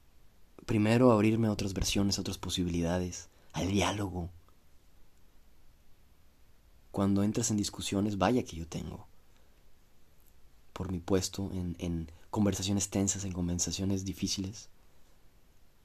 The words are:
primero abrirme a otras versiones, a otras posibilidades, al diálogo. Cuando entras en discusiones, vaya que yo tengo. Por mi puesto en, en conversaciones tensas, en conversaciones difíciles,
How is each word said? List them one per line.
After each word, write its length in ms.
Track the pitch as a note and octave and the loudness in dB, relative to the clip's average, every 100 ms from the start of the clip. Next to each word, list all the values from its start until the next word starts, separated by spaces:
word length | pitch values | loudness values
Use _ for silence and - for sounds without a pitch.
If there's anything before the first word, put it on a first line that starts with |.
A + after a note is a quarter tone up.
| - - - - - - - | -20 -20 -20 -20 -20 -14 0
primero 460 | A2 G#2+ A#2 B2+ | 2 6 6 8
abrirme 380 | G#2+ G#2+ A2+ A2 | 8 6 4 2
a 20 | |
otras 220 | G#2 G2+ | 0 -2
versiones, 440 | F#2+ - G#2 G2+ G2 | -2 0 2 2 0
a 40 | |
otras 160 | F#2 F#2+ | -4 -6
posibilidades, 920 | F2+ F#2 F2+ E2+ E2+ F2+ F2+ - - - - | -4 -2 0 0 0 0 -2 -8 -16 -20 -12
al 160 | - F2+ | -4 0
diálogo. 640 | G2 F#2 G2+ G2+ F2+ F2 - - - - - - - - - - - - - - - - - - - - - - - - - - | 2 2 0 -4 -6 -8 -10 -20 -20 -20 -20 -20 -20 -20 -20 -20 -20 -20 -20 -20 -20 -20 -20 -20 -20 -20 -20 -20 -20 -20 -20 -8
Cuando 320 | - G2 G2 | 0 2 4
entras 280 | G#2 A2+ A#2 | 2 0 0
en 60 | G#2 | 0
discusiones, 600 | G2+ - - G2+ G#2 G2+ | -2 -4 -2 0 0 2
vaya 260 | F#2 B2 | 2 2
que 120 | - D#2+ | 0 -8
yo 100 | D#2+ | -8
tengo. 400 | - D#2+ - - - - - - - - - - - - - - - - - - | -8 -8 -10 -14 -20 -20 -20 -20 -20 -20 -20 -20 -20 -20 -20 -20 -20 -20 -20 -16
Por 180 | - F2+ | -10 -6
mi 120 | F2+ | -4
puesto 500 | - F#2+ - - G2 | 2 2 2 -4 -6
en, 240 | F#2 F2 E2 | -4 -4 -4
en 300 | F2+ E2 D#2+ - - | -4 -4 -6 -12 -6
conversaciones 580 | A2 G2+ F#2+ F#2+ G2+ - | 2 2 2 0 -2 0
tensas, 360 | G#2 G2 G2 F#2+ | 0 0 -2 -4
en 80 | |
conversaciones 720 | F2+ F2 F2 - F2 F#2+ F#2+ F#2+ | -4 -2 0 -2 -2 -2 -2 -4
difíciles, 640 | F#2 F#2 - F#2+ A#2 - - - - - - - - - - - - | -4 -4 -2 -6 -8 -16 -20 -20 -20 -20 -20 -20 -20 -20 -20 -20 -20